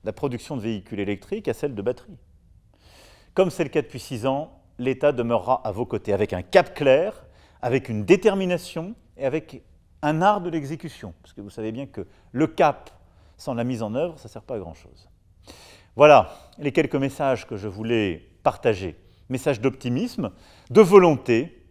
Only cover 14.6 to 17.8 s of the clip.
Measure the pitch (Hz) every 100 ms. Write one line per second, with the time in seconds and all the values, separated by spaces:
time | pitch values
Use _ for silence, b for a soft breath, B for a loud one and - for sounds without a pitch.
14.6 | 85 80 - - _ _ _ _ B B
15.6 | B B B - 151 135 92 B B -
16.6 | 147 160 151 143 135 - 139 123 - 107
17.6 | 104 95